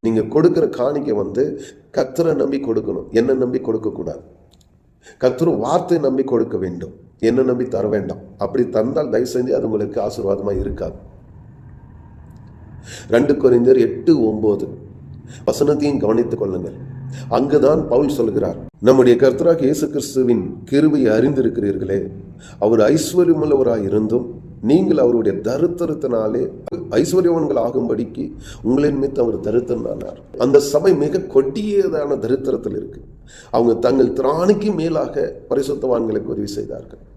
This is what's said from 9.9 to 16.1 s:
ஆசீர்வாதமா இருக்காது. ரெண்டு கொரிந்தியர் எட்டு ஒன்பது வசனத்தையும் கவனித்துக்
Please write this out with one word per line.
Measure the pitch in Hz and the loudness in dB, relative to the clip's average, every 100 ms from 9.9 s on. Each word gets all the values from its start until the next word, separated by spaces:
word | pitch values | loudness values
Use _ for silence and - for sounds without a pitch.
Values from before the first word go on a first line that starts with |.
| 101 | -4
ஆசீர்வாதமா | 107 107 101 98 101 95 | -4 -4 -4 -2 -2 -4
இருக்காது. | 95 - 87 - - - - - - - - - - - - - - - - - - - - - - | -4 -6 -8 -10 -20 -20 -20 -20 -20 -20 -20 -20 -20 -20 -20 -20 -20 -20 -20 -20 -20 -20 -18 -18 0
ரெண்டு | 117 143 | 2 4
கொரிந்தியர் | - 131 120 120 131 | 4 4 4 6 6
எட்டு | 113 - - 156 110 | 4 0 2 4 4
ஒன்பது | 107 107 98 - - - - - - - - - | 0 0 0 -4 -12 -18 -20 -20 -20 -20 -8 -4
வசனத்தையும் | - 143 147 147 135 | 0 2 2 0 0
கவனித்துக் | 101 | 2